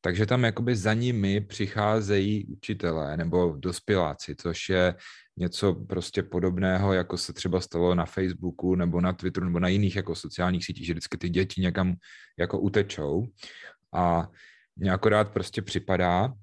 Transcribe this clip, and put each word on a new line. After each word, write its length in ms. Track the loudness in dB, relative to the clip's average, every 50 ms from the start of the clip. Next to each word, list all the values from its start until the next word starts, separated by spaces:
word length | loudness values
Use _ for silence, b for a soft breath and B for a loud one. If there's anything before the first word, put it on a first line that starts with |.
| -2
takže 200 | 0 2 2 2
tam 180 | 2 4 4 4
jakoby 320 | 2 2 0 0 0 0
za 180 | 0 2 2 2
nimi 480 | 2 2 0 0 2 2 2 2 0
přicházejí 1040 | -2 -4 -6 -6 -6 -2 0 0 2 2 2 2 2 2 2 2 2 2 0 -2 -4
učitelé 720 | -6 -12 -14 -8 -8 -6 -2 -2 -2 -2 -2 -2 -4 -4 -4
nebo 380 | -2 0 2 2 2 2 0 -2
dospěláci, 760 | -4 -6 -6 -6 _ 0 2 2 2 0 -2 -6 -10 -12 -12
což 340 | -6 -6 -6 -6 -6 -4 0
je 260 | 2 4 4 4 2 -2 B B B B B B _ -4
něco 360 | -4 -4 -2 2 2 2 2
prostě 500 | 0 -4 -4 -4 -4 -4 -2 -4 -4 -4
podobného, 720 | -2 -2 0 0 0 0 0 0 0 2 2 2 2 2
jako 240 | 2 0 -2 -4 -6
se 160 | -6 -8 -8
třeba 280 | -6 -4 0 0 0
stalo 340 | -2 -2 -2 2 2 4 4
na 100 | 2 0
Facebooku 680 | -2 -2 -2 -2 -2 -2 -4 -6 -6 -6 -2 0 0 2
nebo 260 | 2 2 0 0 2
na 120 | 0 0 0
Twitteru 320 | -2 -4 -4 -4 -2 -2
nebo 140 | 0 0 0
na 80 | 2 2
jiných 280 | 2 2 2 2 0
jako 200 | -2 -4 -4 -6
sociálních 500 | -8 -8 -12 -4 0 0 2 2 0 -2
sítích, 200 | -4 -8 -8 -4
že 80 | -4 -4
vždycky 240 | -6 -4 -8 -8 -6
ty 120 | -4 -2
děti 320 | 0 0 0 0 0 0
někam 340 | 0 0 2 2 0 0 0 -2 B B B B B B B -4
jako 200 | -2 -2 0 0
utečou. 680 | 0 2 2 2 0 0 -2 -6 -2 -2 0 -2 -2 -4 _ B B B B B B B B B _ _ -2
A 340 | 0 2 2 2 2 0 -4 B B B B B B B B _
mně 160 | -2 0 0
akorát 400 | 0 4 4 4 6 6 4 4
prostě 300 | 0 -6 -6 -4 -6 -8
připadá 720 | -6 -4 -4 -4 -2 0 0 2 4 4 4 2 2 0 -2 -8